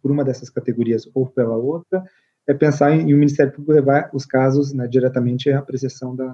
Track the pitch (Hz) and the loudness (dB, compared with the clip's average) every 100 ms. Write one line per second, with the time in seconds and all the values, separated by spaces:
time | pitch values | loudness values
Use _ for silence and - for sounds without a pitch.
0 | 139 143 135 120 120 - - 113 117 113 | -2 -2 -2 -6 -8 -8 -6 -2 -2 -2
1 | - 135 127 - 113 113 127 165 - 185 | -4 -4 -4 -2 -2 -2 -4 -6 -4 -6
2 | 185 _ _ _ - 143 151 143 147 156 | -6 _ _ _ -4 2 2 2 2 4
3 | 160 143 147 143 139 147 147 151 135 143 | 4 4 4 2 -2 -2 2 2 4 0
4 | - 135 - 131 131 139 139 135 120 127 | 0 -10 -2 0 2 2 0 -4 0 0
5 | 127 131 120 123 143 135 - 131 131 - | 0 0 -2 -2 0 -2 -4 -8 -8 -8
6 | 127 127 131 | -12 -8 -10